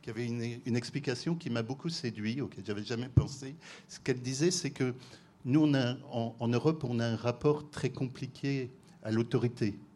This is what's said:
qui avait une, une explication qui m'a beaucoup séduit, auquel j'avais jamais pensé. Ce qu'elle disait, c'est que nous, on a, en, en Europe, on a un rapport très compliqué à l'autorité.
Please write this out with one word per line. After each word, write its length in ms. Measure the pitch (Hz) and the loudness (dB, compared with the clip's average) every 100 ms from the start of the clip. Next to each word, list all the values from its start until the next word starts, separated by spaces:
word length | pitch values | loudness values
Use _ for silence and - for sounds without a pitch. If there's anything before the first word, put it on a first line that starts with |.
qui 60 | - | -8
avait 140 | 117 120 | -4 -2
une, 320 | 120 117 120 123 | -2 -2 -4 0
une 100 | 117 | 0
explication 580 | 120 139 139 127 - 170 | 2 -4 -2 -2 0 -2
qui 140 | - | 0
m'a 140 | 117 | -2
beaucoup 260 | 113 135 170 | -2 -4 -4
séduit, 520 | 165 123 107 107 123 | -4 -4 -2 -2 -2
auquel 220 | 107 - 95 | -4 -6 -6
j'avais 160 | 104 | -6
jamais 260 | 104 117 127 | -2 -4 2
pensé. 460 | 120 104 - 135 156 - - - | 2 2 -6 -10 -12 -16 -18 -16
Ce 120 | - | -8
qu'elle 200 | - 127 | 0 0
disait, 300 | 123 131 165 | 0 2 2
c'est 200 | 180 139 | 4 -2
que 220 | - 131 123 - - - - 127 | 0 -2 -2 -12 -20 -20 -10 2
nous, 160 | 143 | 6
on 100 | 151 | 6
a, 200 | 139 123 127 - | 6 4 0 -4
en, 240 | 120 117 117 | -2 -2 0
en 100 | 120 | 2
Europe, 340 | 120 151 160 123 | 4 4 2 -2
on 120 | 120 | 0
a 60 | 117 | 0
un 80 | 110 | 0
rapport 520 | 120 120 147 147 - | 0 2 2 2 -2
très 180 | - 131 | -4 -4
compliqué 800 | 123 131 - 139 - 139 139 123 - - - | -2 -6 -4 -10 -6 -2 -2 -4 -10 -20 -12
à 60 | 110 | -2
l'autorité. 640 | 110 113 131 120 117 110 101 - | 0 2 2 2 0 -2 -2 -14